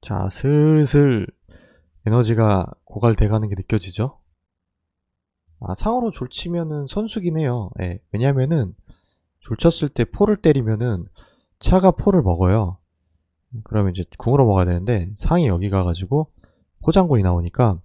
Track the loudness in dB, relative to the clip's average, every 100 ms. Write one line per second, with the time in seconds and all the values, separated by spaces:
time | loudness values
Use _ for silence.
0 | -8 -6 -6 -6 0 2 4 4 4 4
1 | 4 2 -4 -12 _ -20 _ _ _ _
2 | 0 0 2 2 2 2 -2 -10 _ -2
3 | 0 2 2 2 -2 -6 -4 -4 -4 -6
4 | -6 -6 _ _ _ _ _ _ _ _
5 | _ _ _ _ _ _ -10 -4 -2 -2
6 | -4 -6 -10 -10 -6 -6 -6 -8 -6 -6
7 | -6 -4 -4 -2 -2 -2 -6 -8 -8 -8
8 | _ -2 0 2 0 0 -2 -8 _ -20
9 | _ _ _ _ -10 0 0 2 -6 -4
10 | -6 0 0 2 2 2 0 -2 -2 -4
11 | -8 _ -20 _ _ _ 2 4 4 2
12 | 2 2 2 2 2 2 -2 -8 _ _
13 | _ _ _ _ _ -18 -6 -2 -2 -2
14 | -8 _ -2 2 4 4 2 0 -2 -2
15 | -4 -4 0 2 2 0 0 0 0 -2
16 | -2 -4 -4 _ _ _ _ _ 0 2
17 | 2 2 2 0 -2 0 0 0